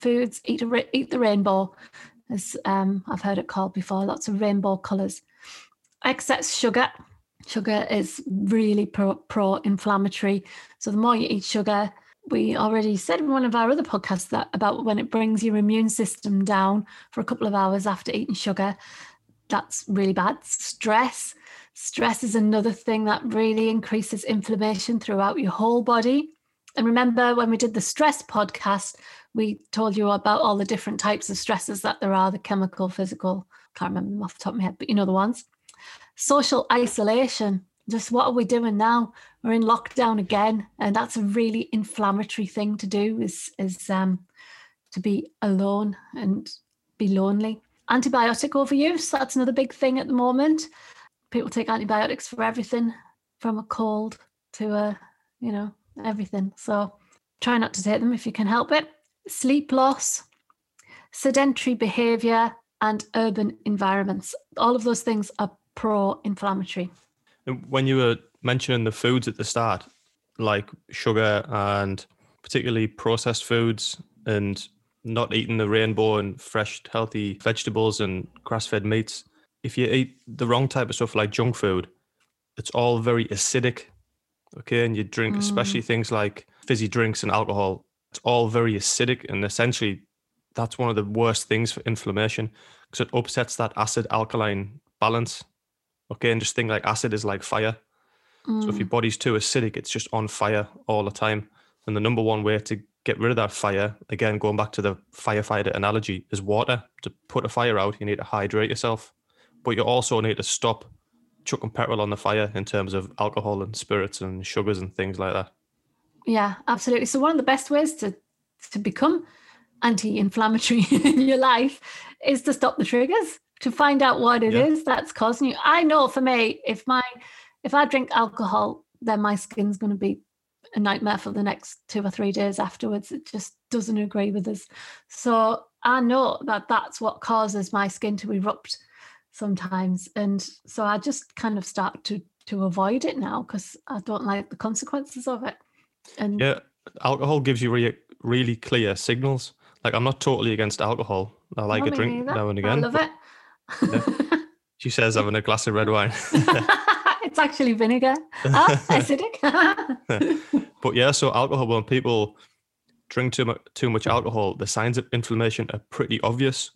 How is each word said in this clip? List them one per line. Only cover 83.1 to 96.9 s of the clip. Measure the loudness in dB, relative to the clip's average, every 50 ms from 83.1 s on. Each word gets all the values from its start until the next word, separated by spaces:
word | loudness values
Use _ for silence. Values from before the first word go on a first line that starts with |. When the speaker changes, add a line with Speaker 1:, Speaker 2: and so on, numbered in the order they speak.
| 2 2 0
Speaker 2:
acidic, | -2 -2 -2 -2 0 0 0 0 0 -2 -4 -10 -18 _ _ _ _ _ _ _ _ _ _ _ _ -20 -20
okay? | -6 -2 0 0 2
And | 2 0
you | -2 -4
drink, | -4 -2 -2 -2 0 0
especially | -2 -2 0 0 0 0 0 -2 -2
Speaker 1:
Mm. | -2
Speaker 2:
things | 0 0 0 0 0
like | 0 0 -2 -2 -4 -10 -18 _ _ _ -2
fizzy | -2 0 0 0 0
drinks | 0 0 0 0 0 -2
and | -2 0
alcohol, | 0 0 0 0 0 0 0 0 -2 -4 -10 _ _ _ _ _
it's | -18 -4 0
all | 2 4 4 4 4
very | 2 2 2 2 2
acidic, | 0 -2 -2 0 0 2 0 0 -2 -4 -6
and | -4 -4 -4
essentially | -2 0 0 0 0 0 0 -2 -2 -2 -4 -10 _ _ _ _ _ _ _ _ _ _
that's | -6 -6 -4 -4 -2
one | -2 0
of | 0
the | 0 -2
worst | 0 0 2 2 2 2 0 0 0
things | 0 0 0 -2
for | -4 -4
inflammation | -4 -2 -2 -2 -2 -2 0 0 0 0 0 -4 -6 -6 -8 _ -20 -20 -20 _ _ _
'cause | -6 -4
it | -4 0 0
upsets | -2 -2 0 -2 -2 -2 -2 -2
that | -4 -4 -2 -2
acid-alkaline | -2 -2 -2 -2 -2 -2 -2 -2 -2 -2 -2 -2 -2 -2 -2 -2 -4 -6 -8 -12 -18 _ _ _ _
balance, | 0 0 2 0 -2 -4 -8 -12 -16 _ _ _ _ _ _ _ _ _ _ _ _ -14
okay? | -8 -2 0 0
And | 0 0
just | -2 -2 -2
think, | -2 -2 0
like, | -2 -2 0
acid | -2